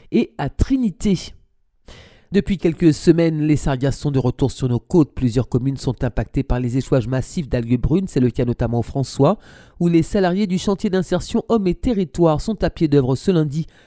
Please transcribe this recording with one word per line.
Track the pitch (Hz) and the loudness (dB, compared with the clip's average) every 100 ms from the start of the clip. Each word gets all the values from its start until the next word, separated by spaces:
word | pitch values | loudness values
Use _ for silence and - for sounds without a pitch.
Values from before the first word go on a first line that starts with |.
| - | -2
et | 226 - - | 0 0 -2
à | 143 | -8
Trinité. | - - 269 233 - 214 185 - - _ _ _ _ - - - - _ | -2 0 0 -2 -2 0 0 -4 -18 _ _ _ _ -20 -20 -20 -20 _
Depuis | 196 - 196 | -2 0 0
quelques | 175 - 170 | -2 2 2
semaines, | 147 - 165 165 156 | 4 4 4 2 0
les | 151 147 | 0 0
sargasses | - 131 135 117 | 0 -2 -2 -2
sont | 147 | -2
de | 135 | 0
retour | 120 - 131 | 0 0 -2
sur | - 131 | -2 -2
nos | 120 | -2
côtes. | - 180 143 - | 0 2 2 0
Plusieurs | 123 113 120 | -2 0 0
communes | 127 135 135 | -2 -2 -4
sont | - 120 | -4 -4
impactées | 127 - 110 135 | -4 -4 -4 -2
par | 135 123 | -2 0
les | 123 131 | -2 -4
échouages | - 135 113 | 0 0 0
massifs | 131 - - 135 | -4 -4 -6 -4
d'algues | 127 117 123 | -4 0 0
brunes. | 135 165 190 | 2 0 0
C'est | - | 0
le | 123 | 0
cas | - | 0
notamment | 120 120 120 117 | -2 -2 -2 -2
au | |
François, | - 139 127 - 139 202 - - - - | -4 -4 -4 0 2 0 -6 -20 -16 -4
où | 175 | 2
les | 165 | 2
salariés | 160 208 185 185 208 | 2 0 0 0 -2
du | 180 | -2
chantier | - 196 214 | -2 -2 0
d'insertion | 185 175 180 - 226 - | -2 0 -2 -2 -4 0
Hommes | 233 190 | 0 0
et | |
Territoires | 175 254 208 180 - 165 151 | -2 -2 -2 -2 2 2 2
sont | - 196 170 | -2 -4 -4
à | |
pied | - 160 | -2 2
d'œuvre | 143 127 135 | 2 2 0
ce | - | 0
lundi | 175 151 147 156 - | 0 0 -4 -8 -12